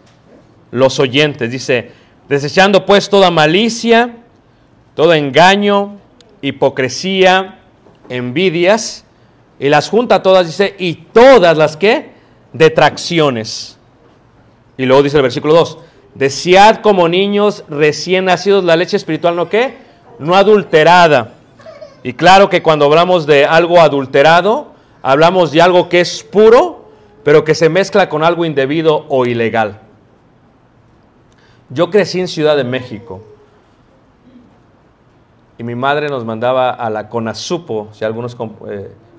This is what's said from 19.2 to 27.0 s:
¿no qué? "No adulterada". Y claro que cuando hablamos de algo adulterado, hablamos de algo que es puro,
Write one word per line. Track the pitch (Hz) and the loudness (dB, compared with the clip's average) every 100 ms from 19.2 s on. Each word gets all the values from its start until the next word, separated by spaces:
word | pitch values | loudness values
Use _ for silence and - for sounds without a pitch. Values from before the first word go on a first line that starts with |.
| 170 | -4
¿no | 170 170 | -4 -4
qué? | 208 262 - _ _ _ - | -4 -4 -8 _ _ _ -12
"No | 143 185 | -2 2
adulterada". | 196 208 175 160 156 180 170 139 113 - _ _ - - - - | 4 2 2 2 4 4 4 2 -2 -10 _ _ -20 -20 -20 -16
Y | 123 | -14
claro | 120 165 190 202 | -2 4 4 4
que | 180 | 2
cuando | 165 151 143 | 0 0 2
hablamos | 156 175 180 147 | 2 2 0 2
de | 147 | 2
algo | 139 165 170 175 | 4 2 4 4
adulterado, | 160 139 131 143 147 170 180 262 - - _ _ | 4 2 -2 2 4 4 2 -2 -6 -20 _ _
hablamos | - 143 165 185 165 | -2 2 2 2 0
de | 147 | 2
algo | 175 180 170 | 2 2 0
que | 175 | 0
es | 170 - | -2 -6
puro, | - 190 220 240 349 302 - _ | -6 2 4 4 2 -4 -20 _